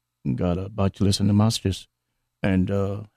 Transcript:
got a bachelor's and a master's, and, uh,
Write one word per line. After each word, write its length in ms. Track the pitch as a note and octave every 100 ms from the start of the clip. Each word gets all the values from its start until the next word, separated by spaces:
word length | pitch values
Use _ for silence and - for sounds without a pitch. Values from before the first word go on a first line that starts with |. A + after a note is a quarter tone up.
| _ _ - A#2+
got 200 | F2+ F2
a 120 | F#2+
bachelor's 500 | G#2+ G2 - G2 F#2+
and 80 | G#2
a 60 |
master's, 520 | G2+ A2 - G2 F#2+ - _ _ _ _ _
and, 280 | G2+ F#2+ F#2
uh, 320 | G2 G2 G2+ G#2+